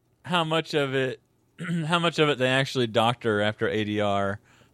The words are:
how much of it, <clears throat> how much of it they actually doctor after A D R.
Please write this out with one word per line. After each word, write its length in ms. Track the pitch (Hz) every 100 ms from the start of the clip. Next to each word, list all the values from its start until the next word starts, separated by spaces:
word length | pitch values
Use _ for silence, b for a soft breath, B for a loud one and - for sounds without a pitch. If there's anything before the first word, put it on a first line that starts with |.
| _ _
how 200 | - 180
much 300 | 160 160 156
of 200 | 156 139
it, 260 | 135 131 117 _ _ _ -
<clears throat> 280 | 175 170 156
how 120 | 175
much 200 | 170 160
of 100 | 151
it 100 | 123
they 100 | 127
actually 380 | 131 135 135 117
doctor 540 | 117 113 120 117 104
after 260 | 104 107 110
A 160 | 107
D 160 | 104 104
R. 400 | 104 98 98 104 b b b